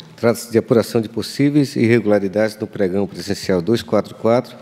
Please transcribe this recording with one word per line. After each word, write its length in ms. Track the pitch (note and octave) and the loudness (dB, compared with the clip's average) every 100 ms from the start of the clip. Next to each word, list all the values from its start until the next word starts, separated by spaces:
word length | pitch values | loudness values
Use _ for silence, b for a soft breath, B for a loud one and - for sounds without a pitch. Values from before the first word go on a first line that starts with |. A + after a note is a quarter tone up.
| - - | -20 -2
trata-se 360 | A#2 G#2+ - | 0 0 0
de 60 | A2+ | -2
apuração 440 | - A#2 G2+ A#2 | 2 2 2 -2
de 80 | G#2 | -4
possíveis 680 | A2+ - - C#3+ D3 C3+ B2+ | -6 -8 -2 0 2 0 0
irregularidades 840 | A2+ A#2 G#2 G#2 G2 G2+ A2 - | 2 4 4 2 2 0 -2 -2
no 80 | G#2+ | -10
pregão 400 | - F#2+ G2 G2 | -2 -2 0 -4
presencial 560 | F2+ F2+ F#2+ - F#2 | -6 -8 -6 -2 -2
dois 200 | E2+ A#2 | 0 -2
quatro 340 | - G#2+ F#2+ - | 0 -2 -2 -4
quatro 400 | A2 A#2+ B2 - | 0 0 0 -12